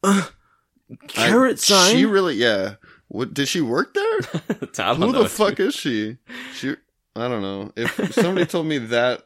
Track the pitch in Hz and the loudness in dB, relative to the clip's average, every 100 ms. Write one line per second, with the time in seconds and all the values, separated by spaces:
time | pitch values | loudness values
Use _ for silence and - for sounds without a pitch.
0 | 196 196 165 _ _ _ _ _ _ - | 2 0 -2 _ _ _ _ _ _ -20
1 | - - 117 233 262 208 - 196 180 226 | -12 -2 4 4 4 2 4 6 6 6
2 | 220 196 180 110 120 101 98 104 _ _ | 4 4 2 2 2 2 -2 -8 _ _
3 | _ 104 127 139 139 180 131 127 240 403 | _ -8 -6 -4 -2 0 0 0 -2 -2
4 | 427 427 - 156 - - - - 95 127 | -2 -2 -4 -8 -6 -8 -8 -4 -2 0
5 | 208 262 220 - 208 202 202 - 151 110 | 0 2 0 2 0 0 -2 -2 -4 -4
6 | 107 123 _ - - - 127 - _ _ | -4 -10 _ -18 -16 -10 -8 -8 _ _
7 | _ 113 123 117 98 98 101 - 117 - | _ -8 -4 -4 -6 -8 -10 -6 -6 -4
8 | 208 - 180 190 175 175 160 147 113 117 | -2 0 0 0 -2 -2 -2 -4 -2 0
9 | 123 120 | 0 -2